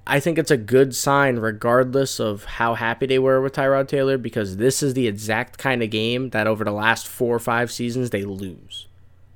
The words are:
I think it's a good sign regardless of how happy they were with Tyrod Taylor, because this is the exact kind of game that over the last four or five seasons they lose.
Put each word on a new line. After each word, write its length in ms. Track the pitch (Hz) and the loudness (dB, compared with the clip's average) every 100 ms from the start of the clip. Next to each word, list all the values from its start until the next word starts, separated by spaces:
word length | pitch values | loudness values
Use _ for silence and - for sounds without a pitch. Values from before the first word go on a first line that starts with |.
| - | -2
I 140 | 139 | 0
think 180 | 170 160 | 2 -2
it's 140 | 147 | 2
a 40 | 139 | 0
good 380 | 107 127 135 | 4 4 4
sign 460 | 120 - 139 139 120 | 2 0 2 2 2
regardless 800 | 110 107 120 123 127 131 135 - | -2 -2 2 2 4 0 -2 -2
of 240 | 113 101 | -4 -4
how 300 | - - 117 | -8 -2 -2
happy 320 | 113 113 117 135 | 0 -2 -2 0
they 120 | 131 | 2
were 220 | 131 131 | 4 2
with 140 | 135 | 0
Tyrod 340 | 135 135 135 135 | -2 0 0 0
Taylor, 280 | 143 135 135 | 0 2 0
because 420 | 117 120 101 92 | -2 -4 -4 0
this 260 | 123 131 | 0 2
is 100 | 143 | 0
the 140 | 127 117 | 0 0
exact 500 | 101 107 110 123 - | -2 -2 -2 -4 -4
kind 240 | 139 123 | -2 0
of 80 | 113 | 0
game 400 | 110 113 123 131 | -2 -2 -2 -2
that 160 | 110 107 | 0 0
over 160 | 107 | 0
the 80 | 104 | -2
last 380 | 104 110 113 - | 0 2 2 -2
four 260 | - 120 | -4 0
or 60 | 117 | 0
five 320 | 120 117 120 | 0 0 -2
seasons 380 | - 120 123 123 | -4 -4 -4 -4
they 120 | 107 | -4
lose. 640 | 101 95 98 82 - - - - - - - | -4 -8 -10 -12 -18 -18 -18 -20 -20 -20 -20